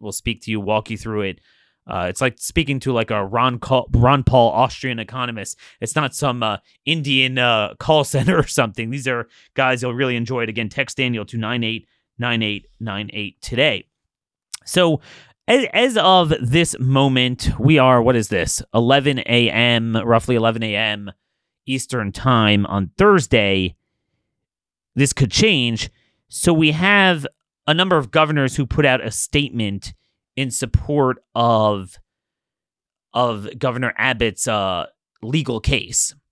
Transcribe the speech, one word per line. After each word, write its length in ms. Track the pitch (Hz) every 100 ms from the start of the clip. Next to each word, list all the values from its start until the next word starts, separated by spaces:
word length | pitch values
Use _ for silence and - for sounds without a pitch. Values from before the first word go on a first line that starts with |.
will 120 | 104
speak 300 | - - 110
to 80 | -
you, 100 | 107
walk 300 | 98 107 107
you 80 | 107
through 240 | 113 104
it. 180 | 98 - _ _ _ _ -
Uh, 200 | 90 90
it's 120 | 98
like 180 | 131 -
speaking 400 | - 170 139 135
to, 140 | 135
like, 180 | 117 110
a 140 | 107
Ron 340 | 98 117 127 120
Col-, 300 | - 131 -
Ron 300 | 117 123 139
Paul 280 | 123 127 117
Austrian 480 | 113 127 - 131 117
economist. 600 | 107 127 123 113 98 - - -
It's 160 | 117 156
not 180 | 135
some, 280 | - 143 123
uh, 160 | 110 101 _ _
Indian, 540 | - 165 143 135 131 127
uh, 360 | 123 110 104 -
call 260 | - 156
center 340 | - 139 123 175
<laughs> 0 |
or 80 | -
something. 440 | - 117 120 113
These 180 | 139 131
are 180 | 120 110 _ _
guys 280 | - 131 123
you'll 120 | 123
really 220 | 120 131 123
enjoy 260 | 117 127
it. 60 | 113
Again, 200 | 110 110
text 300 | - 127 -
Daniel 260 | 127 117
to 140 | 104 113
nine 260 | 110 120
eight 240 | 113 110 - _ _ -
nine 240 | 120 117
eight 240 | 107 104 - -
nine 300 | 110 98 104
eight 280 | 107 104 -
today. 460 | - 123 147 98 - _ _ _ _ _ _ - -
So 340 | 180 175 151 - - - _ -
as, 180 | 254 220
as 240 | 214 254 220
of 360 | 180 185 160 -
this 380 | 117 160 165 -
moment, 800 | 131 135 139 127 123 123 - -
we 200 | 139 156
are, 240 | 131 123
what 120 | 117
is 140 | 120 104
this? 340 | 95 82 - -
Eleven 460 | 117 117 139 139 131
A 300 | - 120 117
M, 460 | 107 120 117 113 113
roughly 400 | 117 113 - 120
eleven 260 | 113 113
A 140 | 110 104
M 340 | 110 104 101 - _ _ _ _ -
Eastern 460 | 131 - 123 101
time 540 | - 131 120 107 104 98
on 240 | 101 92 -
Thursday. 760 | 202 190 123 117 101 95 90 - _ _ _ _ _ _ _ _ _ _ _
This 180 | - 139
could 180 | - 120
change. 600 | - 220 156 120 113 - _ _ _ _
So 240 | - 180
we 200 | 160 156
have 540 | 156 190 202 190 160 139 _ _ _ -
a 80 |
number 220 | 165 185 165
of 140 | 120
governors 460 | 160 156 147 131 -
who 100 | 127
put 180 | -
out 200 | 143 127
a 60 | 110
statement 840 | - - 147 143 - 104 98 - - _ _ _ -
in 140 | 135
support 680 | - 120 - - 147 127 127 _
of, 640 | 117 120 110 107 101 90 - _ _ _ _ _ _ _ _ _ _ _
of 360 | 117 120 107 104 120
Governor 340 | 131 120 123 -
Abbott's, 520 | 127 117 113 - -
uh, 380 | 107 95 87 - _ _ _
legal 380 | 110 156 131 113
case 540 | - 110 - - - - _